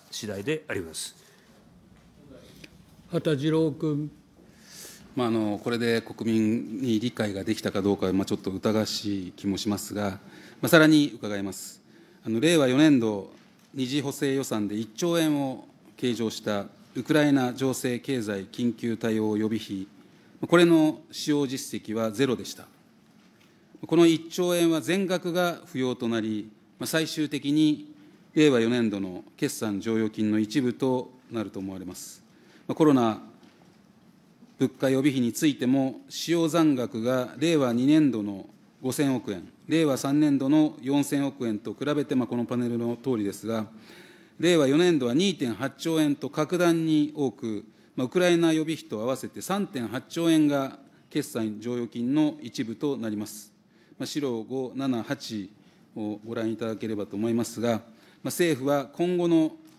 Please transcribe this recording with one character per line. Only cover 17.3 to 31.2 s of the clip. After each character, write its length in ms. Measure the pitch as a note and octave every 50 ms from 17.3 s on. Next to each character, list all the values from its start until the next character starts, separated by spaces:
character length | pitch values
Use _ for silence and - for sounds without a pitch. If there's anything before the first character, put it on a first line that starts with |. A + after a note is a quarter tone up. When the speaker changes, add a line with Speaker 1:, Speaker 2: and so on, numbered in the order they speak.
Speaker 3:
ナ 200 | C#3 C3+ B2+ B2
情 220 | A2+ - C3 C3 B2
勢 260 | - - B2+ A#2+ A#2+
経 220 | - - C3+ B2
済 240 | G#2 G#2+ G2+ G2 F#2
緊 260 | - - - A#2+ A#2+
急 240 | A2 - A#2+ A#2 A2
対 240 | - - A2+ A2 A2
応 160 | G#2+ G#2+ G#2+
予 100 | G#2+ G#2+
備 140 | G#2+ A2+ G#2+
費、 260 | - - G2+ F#2+ F#2+ - - - - - _ _ _ - - - - -
こ 80 | E3+
れ 80 | F3 F3
の 360 | E3+ E3 D#3 D#3 D3+ - - - -
使 180 | - - - D3+
用 160 | D3 C#3+ C#3+
実 340 | B2 C3+ C3 - - - G2+
績 140 | - A2 G#2+
は 160 | A2+ A2+ A2
ゼ 160 | G2+ A2 C#3
ロ 80 | B2+ A2+
で 100 | G2 F#2
し 100 | - -
た。 120 | - - - _ _ _ _ _ _ _ _ _ _ _ _ _ _ _ _ _ _ _ _ - - -
こ 100 | - E3
の 100 | E3+ E3+
一 220 | E3 D#3+ D#3 D#3+ -
兆 280 | - - F3+ F3 F3
円 140 | E3+ E3+ E3
は 100 | D#3+ D#3
全 260 | A#2+ C#3 F3+ G3+ G3
額 260 | E3+ F#3 E3+ - F3
が 260 | E3 F3+ F3+ F3 D#3+ - -
不 120 | - - B2+
要 160 | C3 B2+ B2
と 140 | B2 B2+ A2+
な 120 | A#2 A2+
り、 300 | A2 A2 G#2+ G#2 G#2 G#2+ - _ _ _ _ -
ま 60 | C3
あ、 20 |
最 200 | - - D#3+ D#3+
終 220 | D3+ - D#3 D3+ D3
的 240 | D3+ C3+ B2 C#3
に 400 | D3 D#3 D#3 D3+ D3 - - - - - - - - - - _ -
令 160 | D#3 D3+ D3
和 100 | B2+ A#2
四 80 | A2+ A2
年 200 | G#2+ A#2+ A#2 G#2+
度 80 | G2+ G2
の 260 | G2 F#2 F2+ G2 - - _
決 200 | - D3+ C3 -
算 240 | - A#2 G#2+ G2+ F#2+
剰 140 | - A2+ A2
余 160 | A2 A2 G#2+
金 200 | - A2+ A2 G#2+
の 60 | G#2+ G#2+
一 220 | G#2+ G#2 - D3+
部 140 | B2 B2 A#2
と 380 | - C3+ C3 B2+ B2+ B2 - - -